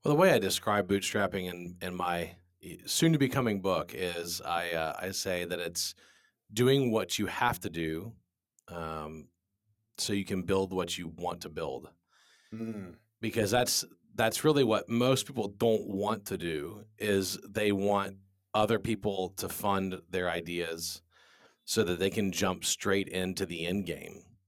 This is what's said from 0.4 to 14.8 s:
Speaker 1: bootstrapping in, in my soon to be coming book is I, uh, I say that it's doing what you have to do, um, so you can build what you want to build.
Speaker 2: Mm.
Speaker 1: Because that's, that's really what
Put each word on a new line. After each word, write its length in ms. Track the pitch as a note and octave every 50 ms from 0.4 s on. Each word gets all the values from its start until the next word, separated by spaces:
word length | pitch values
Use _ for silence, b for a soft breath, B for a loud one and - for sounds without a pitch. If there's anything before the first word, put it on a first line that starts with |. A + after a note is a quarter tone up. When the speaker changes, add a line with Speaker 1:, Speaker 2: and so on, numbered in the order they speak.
| G2 F#2 - - - A2 G#2 G#2 G2 F2+
Speaker 1:
bootstrapping 640 | G2+ G2 F#2 - - G#2+ G2+ F#2+ - G2 F#2 F2+
in, 240 | F2+ F2 F2 F2 F2+ F2 F2+
in 100 | F2+ F2+
my 380 | F2+ F2+ F2 F2 F2 E2+ F2 - - _ _ _ _ - E2+ E2+ F2+ - -
soon 260 | - - D#3+ E3 E3
to 60 | D3
be 100 | C#3 C3
coming 320 | C3 C#3 B2+ A2+ G#2+ G2
book 320 | F#2 G2 F#2 D#2+ D2 - -
is 480 | C2 F#2 F2 F2 E2+ E2+ F2 F2 F2
I, 300 | - - E2+ E2+ F2 F2
uh, 240 | E2+ D#2+ D#2+ D#2 - -
I 120 | - F#2+
say 340 | G2 - - G2 F#2 F2 F2
that 140 | F2 F2 F2
it's 340 | F2 E2+ F2 - - - - b b b b b b b b b _ _
doing 400 | A2 G#2+ B2 B2+ C3+ C#3 C3+ B2
what 280 | A2 A2 G2+ - - -
you 80 | G#2+ F#2+
have 320 | - - B2 A#2+ - -
to 100 | - G2
do, 440 | D#2+ E2 E2 D#2+ D#2+ E2 F#2+ A#2 A2+ - _ _ _ _ _ _ _ _ _ -
um, 580 | F2+ E2+ E2 D#2+ D#2+ D#2 D2+ D#2 D#2+ D#2+ D2 - _ _ _ _ _ _ _ _ _ _ _ _ _ - -
so 100 | - G#2
you 120 | G2+ F#2+
can 180 | - G#2 F#2 F2+
build 280 | F2 G2 F#2+ F#2+ F#2 F#2+
what 240 | F#2 F2+ E2+ - -
you 100 | E2 E2 E2+ E2+
want 240 | F2 F2 F2 F2
to 80 | - D#2+
build. 400 | D#2 D#2+ E2 C#2+ C2 B1 D2 D2+ _ _ _ b b b b b b b b b -
Speaker 2:
Mm. 420 | A2 A2+ A2+ A2 G#2 F#2+ F2+ D#2+ - _ _ _ _
Speaker 1:
Because 280 | G#2+ A2 - A2+ G#2+ G2
that's, 340 | A2 B2 B2 A#2+ - - - - - _ _ _ -
that's 280 | - A2+ A2+ A2 - -
really 200 | D#3 D3+ C#3+ C3+
what 260 | A2 A2 G2+